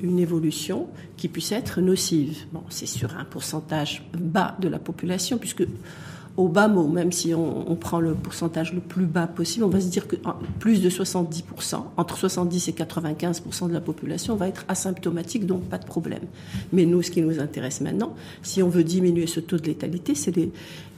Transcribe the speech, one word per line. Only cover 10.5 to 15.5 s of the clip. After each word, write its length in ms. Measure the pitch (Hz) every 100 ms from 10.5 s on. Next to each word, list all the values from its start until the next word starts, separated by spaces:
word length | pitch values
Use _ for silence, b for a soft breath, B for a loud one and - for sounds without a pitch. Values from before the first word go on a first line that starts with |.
| -
plus 200 | 214 214
de 80 | 180
soixante-dix 540 | 180 190 185 170 156
pour 220 | - -
cent, 280 | - - - -
entre 200 | 170 -
soixante-dix 520 | 190 185 180 175 170
et 40 |
quatre-vingt-quinze 640 | 160 160 - 170 156 175 170
pour 140 | -
cent 120 | - 175
de 60 |
la 80 | 170
population 560 | - 156 139 180 - 214
va 100 | 185
être 180 | 190 -
asymptomatique, 800 | 190 190 180 185 170 170 240
donc 160 | 185